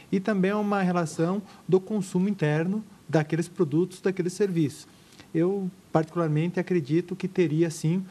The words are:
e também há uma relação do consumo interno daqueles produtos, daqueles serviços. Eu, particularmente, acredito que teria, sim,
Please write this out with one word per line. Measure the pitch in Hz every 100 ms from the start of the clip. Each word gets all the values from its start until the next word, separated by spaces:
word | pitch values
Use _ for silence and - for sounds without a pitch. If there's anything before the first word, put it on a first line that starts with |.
| -
e | 196
também | 190 202 185
há | 214
uma | 208 202
relação | 180 180 160 - 165 202 196 - -
do | 185
consumo | 185 214 185 185 196
interno | 196 151 151 175 214 - - -
daqueles | 156 151 160 170
produtos, | - 160 151 185 -
daqueles | 196 185 175
serviços. | 175 202 170 139 - - - - - -
Eu, | 160 175 196 185 - -
particularmente, | 160 156 175 165 151 175 180
acredito | 175 180 135 160 175 185
que | 185
teria, | 185 165 151 170
sim, | 156 156 190 190